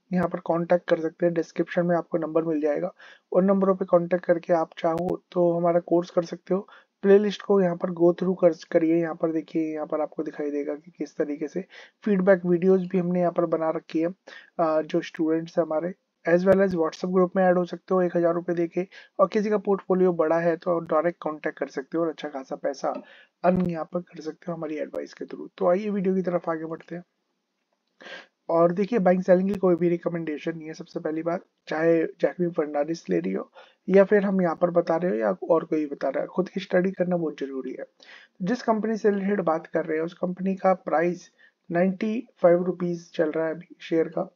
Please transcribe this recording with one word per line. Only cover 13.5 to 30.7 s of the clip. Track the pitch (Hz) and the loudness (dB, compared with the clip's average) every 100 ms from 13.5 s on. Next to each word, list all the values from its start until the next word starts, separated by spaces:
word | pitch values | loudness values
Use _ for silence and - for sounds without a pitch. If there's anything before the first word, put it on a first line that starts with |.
| 160 160 | 0 -2
रखी | 120 - 160 | -4 -4 -2
है। | 165 190 - - - - | -2 -4 -18 -20 -12 -4
अ, | 165 156 | 0 0
जो | 156 170 | 0 -2
स्टूडेंट्स | - - 156 160 165 - | -4 -4 0 0 -2 -2
हैं | 156 | -2
हमारे, | 156 170 - _ _ - | -2 -4 -8 _ _ 2
as | 175 | 2
well | 190 190 | 4 4
as | 196 | 4
WhatsApp | 180 160 - 185 | 2 -2 -2 -2
ग्रुप | 185 180 190 | 2 2 2
में | |
ऐड | 185 180 | 4 2
हो | 175 | 0
सकते | 175 - | -6 -2
हो | 190 | 0
एक | 175 175 | 2 2
हज़ार | 170 | 2
रुपये | 170 175 175 | 0 -2 -2
दे | 170 | -2
के, | 180 185 - - - | -2 -6 -10 -8 0
और | 190 | 2
किसी | 220 214 | 2 0
का | 208 | 0
पोर्टफोलियो | 196 196 - 185 185 | 0 -2 0 2 4
बड़ा | 170 156 165 | 2 2 2
है | 170 165 | 2 0
तो | 185 170 | -2 -2
डायरेक्ट | 165 156 170 175 | 0 0 0 -2
कॉन्टैक्ट | 156 151 156 - | -8 -6 -8 -6
कर | 135 | -8
सकते | - 131 160 | -8 -6 -2
हो | |
और | 165 | -2
अच्छा | 143 151 | -4 -10
खासा | 143 135 143 | -10 -10 -6
पैसा | 143 139 147 - - - _ _ | -6 -4 -4 -6 -10 -20 _ _
अर्न | 175 185 | 0 2
यहाँ | 180 165 156 | 0 -4 -8
पर | 180 | -10
कर | 175 170 | -10 -14
सकते | 156 160 - | -12 -12 -10
हो | 165 | -10
हमारी | 156 151 | -8 -8
एडवाइस | 135 147 143 | -8 -10 -12
के | - 139 | -12 -14
through। | - - - | -14 -14 -4
तो | 185 | 0
आइए | 185 214 | 0 -2
वीडियो | 202 185 190 | -2 -2 -2
की | |
तरफ | 180 175 170 | -2 -4 -4
आगे | 160 160 | -8 -8
बढ़ते | 160 - 170 | -12 -12 -14
हैं। | - _ _ _ _ _ _ _ _ _ - - - _ - | -16 _ _ _ _ _ _ _ _ _ -20 -18 -20 _ -2
और | 165 175 | 2 4
देखिए, | 180 196 240 | 2 -2 0
बाइंग | 180 185 | 2 2
सेलिंग | 185 180 190 | 4 2 2
की | 202 | 0
कोई | 185 170 | 2 2
भी | 175 | 2
रिकमेंडेशन | 170 175 170 160 147 170 165 | 0 -4 -6 -6 -8 -6 -8
नहीं | |
है, | 156 | -10